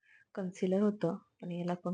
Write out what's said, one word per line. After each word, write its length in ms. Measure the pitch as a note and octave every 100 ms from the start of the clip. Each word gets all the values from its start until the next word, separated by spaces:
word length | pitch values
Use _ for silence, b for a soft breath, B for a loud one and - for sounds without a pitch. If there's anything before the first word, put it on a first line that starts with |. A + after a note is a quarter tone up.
| b b b -
कन्सिलर 460 | F#3 F#3 F#3 F#3+
होतं, 340 | G#3 G#3 E3 G3 _ -
पण 100 | F3+
याला 220 | F3 F3
पण 200 | F3 F3+